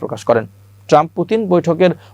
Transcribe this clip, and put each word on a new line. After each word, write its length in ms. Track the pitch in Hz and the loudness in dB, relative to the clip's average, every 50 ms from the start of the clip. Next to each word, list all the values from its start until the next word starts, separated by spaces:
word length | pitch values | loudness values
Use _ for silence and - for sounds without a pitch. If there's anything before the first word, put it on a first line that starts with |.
প্রকাশ 180 | 117 110 117 110 - - | -4 -8 -10 -8 0 0
করেন। 160 | 117 113 110 - - - - _ _ _ _ - | 0 0 0 -6 -16 -20 -20 _ _ _ _ 2
ট্রাম্প 220 | 156 147 160 165 - | 2 2 2 0 -4
পুতিন 240 | 185 170 - 220 226 220 185 | -6 -4 -2 -2 -2 0 0
বৈঠকের 400 | 180 175 - 165 165 165 185 180 151 - - - | 0 0 0 0 0 2 2 0 0 -2 -12 -20